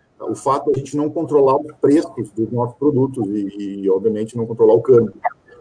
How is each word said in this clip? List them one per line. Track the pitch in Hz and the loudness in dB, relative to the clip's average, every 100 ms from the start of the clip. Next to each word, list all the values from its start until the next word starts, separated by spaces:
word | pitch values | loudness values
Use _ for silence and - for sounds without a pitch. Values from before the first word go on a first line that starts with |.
| _ _ | _ _
o | - | -10
fato | 107 135 135 156 | -6 -4 -2 -2
de | 135 | -2
a | |
gente | 139 147 | -4 -6
não | 151 | -4
controlar | 160 160 147 135 135 | -4 0 2 4 2
os | - - | -2 -2
preços | 135 156 170 - 104 | 2 2 0 -8 -8
dos | 110 107 | -6 -4
nossos | 120 117 - | -4 -6 -2
produtos | 147 127 131 131 98 | 0 0 0 -2 -4
e, | 104 98 104 101 98 | -4 -6 -8 -10 -4
e, | 98 | -2
obviamente, | 95 110 107 113 120 | 0 0 -4 -6 -6
não | 110 | -8
controlar | 113 110 | 2 4
o | 117 | 4
câmbio. | - 120 107 - - - _ - | 6 4 4 -4 -10 -10 _ -20